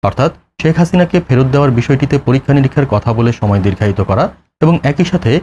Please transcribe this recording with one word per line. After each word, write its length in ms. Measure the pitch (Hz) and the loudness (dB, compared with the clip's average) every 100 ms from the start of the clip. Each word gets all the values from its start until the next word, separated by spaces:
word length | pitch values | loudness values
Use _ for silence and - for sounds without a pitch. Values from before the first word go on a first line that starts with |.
অর্থাৎ 280 | 101 - 147 - _ _ | -4 -2 -4 -4 _ _
শেখ 120 | 156 160 | -2 0
হাসিনাকে 360 | 170 180 170 180 - | 2 2 2 0 0
ফেরত 220 | 123 131 | 0 2
দেওয়ার 220 | 139 143 120 | 2 2 0
বিষয়টিতে 380 | 113 135 139 143 127 | 0 0 0 -2 0
পরীক্ষা 260 | 131 - 143 | -2 2 0
নিরীক্ষার 340 | 135 - 135 | 2 0 -2
কথা 160 | 104 117 113 | -2 0 0
বলে 120 | 117 117 | 0 0
সময় 200 | 107 101 | 0 0
দীর্ঘায়িত 360 | 98 92 104 95 98 | 0 -2 -2 -2 -2
করা 160 | 98 190 - _ _ | 0 -2 -6 _ _
এবং 100 | 160 165 143 | 0 2 0
একই 160 | 143 175 | -2 -2
সাথে 180 | 185 - 147 | -2 0 -2